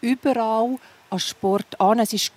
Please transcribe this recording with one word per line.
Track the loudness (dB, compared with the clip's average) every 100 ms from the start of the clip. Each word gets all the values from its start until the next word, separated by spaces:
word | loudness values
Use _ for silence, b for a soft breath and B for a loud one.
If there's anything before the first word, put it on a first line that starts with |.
überall | -2 0 0 0 0 0 0 -2 b b b
an | -6
Sport | -6 -4 -2 -2 -2 0
an. | 2 4
Es | 0
ist | -2 -6